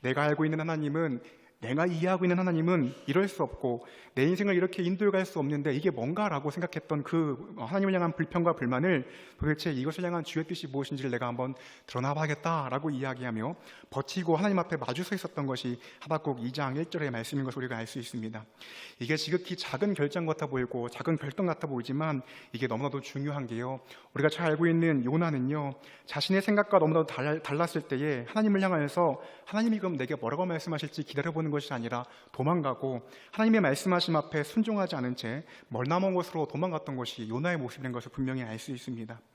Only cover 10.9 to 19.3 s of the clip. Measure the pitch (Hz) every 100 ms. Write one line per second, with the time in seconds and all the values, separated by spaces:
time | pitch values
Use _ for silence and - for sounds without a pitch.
10.9 | 139 135 120 123 120 127 131 - - -
11.9 | 123 131 147 156 147 165 165 135 127 156
12.9 | 135 135 123 127 110 120 175 - - -
13.9 | 135 - 190 170 160 202 190 170 156 127
14.9 | 127 180 190 - - 139 127 127 120 -
15.9 | - 147 156 151 127 123 127 139 135 165
16.9 | 170 147 117 113 143 131 131 127 117 113
17.9 | 139 117 123 110 110 107 _ - - -
18.9 | - 120 156 151